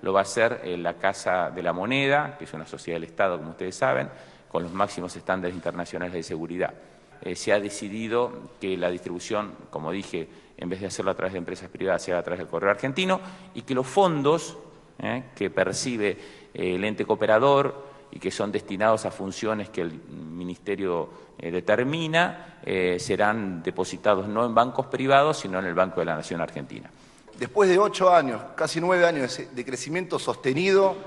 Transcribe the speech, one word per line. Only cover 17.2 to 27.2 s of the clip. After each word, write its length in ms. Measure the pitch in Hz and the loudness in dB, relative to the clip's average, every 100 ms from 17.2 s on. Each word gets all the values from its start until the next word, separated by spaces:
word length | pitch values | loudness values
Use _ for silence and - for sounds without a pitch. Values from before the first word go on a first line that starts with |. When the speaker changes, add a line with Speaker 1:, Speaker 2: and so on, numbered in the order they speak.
| 107 107 135 139 139 - - - - | 6 6 8 6 4 -4 -14 -20 -18
Speaker 1:
y 100 | - | -6
que 100 | 92 | -6
son 220 | - 104 | -2 -2
destinados 520 | 98 - 95 107 110 | -2 -4 2 4 4
a 60 | 98 | 0
funciones 580 | - 95 92 107 107 101 | -6 -8 -4 -4 -4 -4
que 120 | - | -4
el 120 | 85 | -4
ministerio, 1300 | 78 - 73 78 85 90 87 101 98 95 85 76 - - - | -6 -14 -14 -12 -10 -8 -8 -6 -2 0 -2 -4 -10 -20 -12
eh, 120 | 85 | -4
determina, 1080 | 87 87 - 127 160 160 160 180 - - - | -4 2 2 2 -2 0 2 2 -2 -16 -14
eh, 320 | - 92 90 90 | -4 0 2 0
serán 640 | - 95 104 110 101 87 | 0 2 2 2 -2 -4
depositados 640 | 82 90 92 92 107 98 101 | -6 -4 -4 0 2 2 2
no 200 | 107 120 | 0 2
en 80 | |
bancos 320 | 113 123 131 131 | 2 2 0 -4
privados, 520 | 131 135 139 147 151 | -2 4 6 6 0
sino 200 | 95 92 | -4 -4
en 80 | 95 | -2
el 80 | |
Banco 260 | 85 92 90 | 2 2 2
de 60 | 85 | -2
la 100 | 78 | -2
Nación 240 | - 85 | -4 -4
Argentina. 500 | 78 - 65 55 - - - - | -4 -6 -12 -14 -16 -20 -20 -20